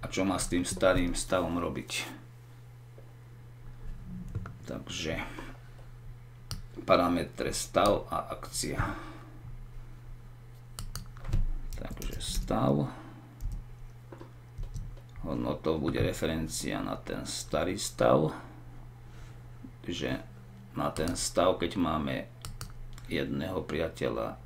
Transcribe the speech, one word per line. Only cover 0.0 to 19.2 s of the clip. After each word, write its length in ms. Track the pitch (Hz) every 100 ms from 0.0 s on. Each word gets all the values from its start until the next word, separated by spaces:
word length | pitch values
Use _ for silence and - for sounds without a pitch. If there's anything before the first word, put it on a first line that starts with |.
A 40 | -
čo 160 | -
má 160 | 98 92
s 160 | -
tým 120 | 90 92
starým 520 | 92 92 90 87 87
stavom 400 | - 92 85 85
robiť? 640 | 85 - - - - - - - - - - - - - - - - - - - - - - - - - - - - -
Takže 580 | - 64 - - 82 82 - - - - - - - - - - - - - - - - -
parametre 640 | 90 87 87 78 - 64
stav 540 | - - - 101 98 -
a 220 | 82 -
akcia. 500 | - - - 73 69 - - - - - - - - - - - - - - - - - - - - - - - - - - - - - -
Takže 400 | - - - -
stav. 720 | - - - 107 131 143 139 - - - - - - - - - - - - - - - - - - - - - - -
Hodnotou 560 | - 64 60 - 78 80
bude 240 | 73 60
referencia 800 | 76 - 80 80 80 - - 50
na 160 | 50 -
ten 300 | - - -
starý 500 | - - 76 85 -
stav. 560 | - - - 139 156 - - - - - - - - -